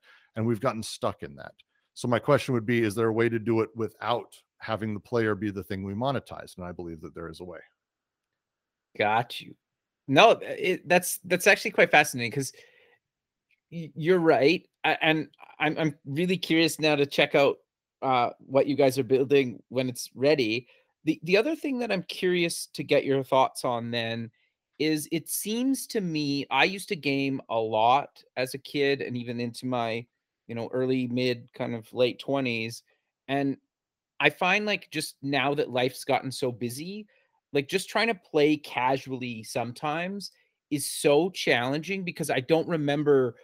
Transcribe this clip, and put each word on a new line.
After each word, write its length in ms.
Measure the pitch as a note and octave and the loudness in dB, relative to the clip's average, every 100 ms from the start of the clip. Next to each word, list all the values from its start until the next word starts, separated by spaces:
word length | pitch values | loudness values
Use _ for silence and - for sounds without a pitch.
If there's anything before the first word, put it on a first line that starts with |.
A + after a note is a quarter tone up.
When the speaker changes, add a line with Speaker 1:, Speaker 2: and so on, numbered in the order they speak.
| _ - _ | _ -20 _
Speaker 1:
And 100 | - | -4
we've 160 | A2+ A2 | -2 0
gotten 220 | C3 A2+ | 0 -2
stuck 400 | G#2+ - A2 G2+ | -6 -6 -4 -4
in 120 | D2 C#2+ | -10 -14
that. 180 | - - _ _ _ | -18 -20 _ _ _
So 140 | - B2 | -8 0
my 100 | A#2 | 0
question 360 | - C#3 - | 4 2 2
would 120 | B2 G#2+ | -2 0
be, 160 | A#2+ | 0
is 120 | A2 G2 | 0 0
there 100 | A2+ | 0
a 60 | |
way 160 | A2 A#2 | 2 2
to 100 | A#2 | 0
do 220 | G#2+ A2+ | 0 0
it 100 | A2 A2+ | 0 -4
without 600 | A2 - G#2+ A#2 - - _ _ | -8 -6 -4 -2 -4 -18 _ _
having 360 | - A2 A2 | -6 -4 -4
the 60 | G#2 | -6
player 360 | - A#2+ A2 G2+ | -4 -2 0 -2
be 140 | G#2+ | -4
the 100 | G2 | -6
thing 220 | F#2 G2 | -8 -8
we 100 | G2 | -8
monetize? 640 | G2+ B2+ C3 - D#2 - - | -6 -4 -4 -6 -14 -16 -14
And 80 | F2+ | -12
I 60 | |
believe 280 | F2 E2+ E2 | -12 -12 -12
that 120 | D#2+ | -14
there 140 | E2+ E2 | -14 -14
is 100 | D#2+ | -14
a 60 | |
way. 160 | F2+ E2 - _ _ _ _ _ _ _ _ _ _ _ _ - | -16 -16 -20 _ _ _ _ _ _ _ _ _ _ _ _ -2
Speaker 2:
Got 420 | G#2+ A2 B2 - | 0 0 -2 -8
you. 140 | - - _ _ _ _ - | -16 -20 _ _ _ _ 2
No, 240 | C3+ A3 F#3 | 8 8 6
it, 440 | G#2 C3+ F3 F#3 - | 0 -4 -2 -2 2
that's, 300 | F3+ F3+ - | 2 2 -4
that's 220 | F3+ F3+ - | -2 2 4
actually 240 | G3+ A#3 | 4 2
quite 200 | - F#3 | 2 6
fascinating, 420 | D#3 D3+ B2+ A#2 | 6 4 0 -4
'cause 200 | B2 C3+ - - _ _ _ _ _ _ _ _ _ _ | -4 -6 -10 -20 _ _ _ _ _ _ _ _ _ _
Y-, 160 | E3 D#3 | -14 -12
you're 260 | E3 D#3 F#3 | -4 2 4
right. 460 | D#3+ C3+ C3+ E3+ - _ | 6 6 6 4 0 _
A-, 200 | D#3+ D3+ | -2 2
and 240 | D#3+ D#3 D3 _ - - | 4 2 0 _ -20 -4
I'm, 180 | D3+ C#3+ | -2 0
I'm 220 | D#3 C#3 - | -2 -2 -6
really 320 | C#3 F3+ F#3 | -2 0 -2
curious 400 | - E3 E3 - | 0 2 2 2
now 160 | D#3 | 2
to 120 | D3 C#3+ | 2 2
check 280 | - D3 | 2 2
out, 220 | D#3 C#3 - _ _ _ _ | 4 4 2 _ _ _ _
uh, 280 | C3 B2+ A#2+ - | -2 0 0 -4
what 280 | - C3+ C3+ | -2 2 2
you 100 | C3+ | 4
guys 220 | C#3 B2+ | 2 2
are 60 | |
building 580 | A#2 C3 C#3 C#3+ B2+ G2+ - | 0 0 4 4 2 -4 -8
when 200 | A#2+ B2+ | -4 -4
it's 220 | B2+ - | -6 -12
ready. 540 | A2 C3+ D3+ A#2 A2+ B2 _ _ _ | -2 2 2 2 -2 -6 _ _ _
The, 140 | D3 D#3 | -4 -4
the 120 | D#3+ F#3+ | 2 2
other 200 | B3 D#4+ | 2 -2
thing 220 | D4+ B3+ | -4 -4
that 100 | A#3 | -2
I'm 140 | G3 | -4
curious 640 | F3 - F#3 F3+ E3+ - - | -4 -4 0 0 0 -4 -10
to 100 | - | -10
get 200 | C#3 D3 | 2 2
your 200 | C#3 C3+ | 4 0
thoughts 400 | C3 C3+ B2+ - | 2 2 2 0
on 260 | C3+ A#2+ A#2 | -4 -4 -4
then 400 | A#2 A2+ A#2 A2+ - _ _ _ - | -4 -4 -6 -8 -14 _ _ _ -4
is 300 | D3+ D#3 D3+ | -2 -2 -2
it 180 | E3 D#3 | -6 -6
seems 580 | - G3+ A3+ C4 C4 - | -8 -4 -2 0 -2 -4
to 120 | A#3 | -4
me, 460 | F#3 D#3 D3 C#3 C3 | -2 -2 -2 -2 -2
I 140 | C3+ | 2
used 240 | D#3+ F#3+ - | 2 0 -8
to 80 | F#3+ | -6
game 440 | C#3+ C#3 C#3 C3+ - | -2 -2 -2 -4 -4
a 100 | A2+ | -2
lot 640 | A2 A2 A2+ C3+ C#3 _ _ - | 0 2 4 4 0 _ _ -8
as 180 | B2+ | -6
a 40 | C3+ | -8
kid 420 | - D3 C#3 C#3 | -8 -2 0 0
and 160 | - B2 | -2 -6
even 240 | A#2+ A#2+ | -6 -6
into 260 | A#2+ A2+ B2+ | -6 -6 -6
my, 400 | B2 A#2 A2+ A#2+ _ _ _ - | -2 -2 -4 -8 _ _ _ -12
you 80 | |
know, 140 | A#2 A2+ | -10 -6
early, 340 | B2+ B2+ C3 B2 | -2 0 0 0
mid, 420 | B2 B2+ A#2 A#2 | 0 0 -2 -8
kind 200 | - B2 | -10 -8
of 160 | A#2 A2 | -8 -8
late 260 | A2+ B2 - | 0 0 0
twenties. 640 | - C#3 C3 A2+ A2+ A#2+ - _ _ _ - | -4 -2 -2 -2 -4 -8 -18 _ _ _ -4
And 280 | C#3 C#3 C3+ _ _ _ _ _ _ | -2 -2 -4 _ _ _ _ _ _
I 100 | D3 | 2
find, 360 | D3+ F#3 G3 G#3 | 2 2 2 0
like, 240 | G3+ - | -4 -6
just 260 | D#3+ D3+ - | -8 -8 -8
now 320 | C#3 C#3 C3 | -4 -2 0
that 160 | C#3+ - | 0 -2
life's 340 | B2 B2+ - | 0 -2 -2
gotten 260 | - C3 C3 | -2 -2 -2
so 220 | B2+ C3 | -4 -6
busy, 540 | A#2 A#2+ B2+ E3+ G3+ G#3 _ _ _ _ | -4 -8 -8 -10 -12 -16 _ _ _ _
like, 160 | C#3+ C#3+ | -4 -2
just 200 | F#3 - | -4 -4
trying 200 | A3 A3+ | -2 -2
to 60 | |
play 420 | A3+ _ D#3 D3 D3+ | -2 _ 2 4 2
casually 880 | - - B2 C3+ C3 C3 B2 A2+ | -2 -2 0 0 -4 -10 -8 -10
sometimes 880 | A2 B2+ A#2 A#2+ D3+ D#3 F3 G3+ F#3 - _ _ _ | -8 -6 -6 -6 -6 -4 -6 -8 -12 -18 _ _ _
is 200 | D3 - | -6 -4
so 400 | - D#3 C#3+ F3+ | 0 4 4 4
challenging 720 | - - B2+ B2 D3 D#3 F#3+ | 0 0 2 2 -4 -4 -6
because 260 | F3 D#3 D3+ | -8 -6 -2
I 100 | C3+ | -2
don't 280 | B2+ D#3+ D#3+ | 2 0 0
remember, 680 | E3+ C#3+ D3 D3 C#3+ B2+ A2+ | -2 0 0 4 4 4 -2